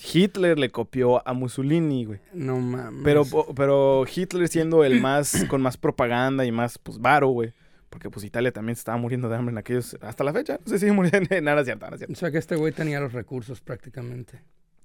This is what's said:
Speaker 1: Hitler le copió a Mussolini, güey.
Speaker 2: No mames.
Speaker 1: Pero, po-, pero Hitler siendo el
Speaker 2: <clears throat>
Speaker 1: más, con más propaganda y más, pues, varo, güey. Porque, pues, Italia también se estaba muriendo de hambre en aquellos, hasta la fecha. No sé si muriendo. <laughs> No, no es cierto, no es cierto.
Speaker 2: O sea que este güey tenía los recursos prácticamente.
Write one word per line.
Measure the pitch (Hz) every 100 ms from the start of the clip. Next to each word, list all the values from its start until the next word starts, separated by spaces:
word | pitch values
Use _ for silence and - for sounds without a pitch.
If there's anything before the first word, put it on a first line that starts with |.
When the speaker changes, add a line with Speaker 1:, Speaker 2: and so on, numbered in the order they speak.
| - 156
Speaker 1:
Hitler | 196 196 175 156
le | 131
copió | - 113 131 123 123 -
a |
Mussolini, | 127 127 - 135 165 160 131 110
güey. | 101 _ 180
Speaker 2:
No | 131 127
mames. | 123 123 120 135
Speaker 1:
Pero, | 147 147 139
po-, | 151 151 135
pero | 139 139 139 135 127 -
Hitler | 185 180 170
siendo | 170 160 165 143
el | 233
Speaker 2:
<clears throat> |
Speaker 1:
más, | 131 143 139 - 156
con | 139
más | 131 -
propaganda | 151 - 123 120 131 135 127
y |
más, | 113 120 -
pues, | - 107
varo, | 127 147 139
güey. | 120 113 - - _ -
Porque, | - 101
pues, | - 101
Italia | 117 123
también | 110 110 117
se |
estaba | - 117
muriendo | 120 127 120
de | 113
hambre | 120
en | 113
aquellos, | 101 123 120 -
hasta | 107 -
la | 143 180
fecha. | 302 285 -
No |
sé | 202
si | 208
muriendo. | 208 180 202 180 190
<laughs> |
No, | 147 147
no |
es | 127
cierto, | 107 -
no | -
es |
cierto. | -
Speaker 2:
O | 156
sea | 175
que | 156
este | 160 165
güey | 156
tenía | 156 160 143
los | 139 120
recursos | - 127 113 123
prácticamente. | - 127 - 127 120 123 123 117 _ _ _ _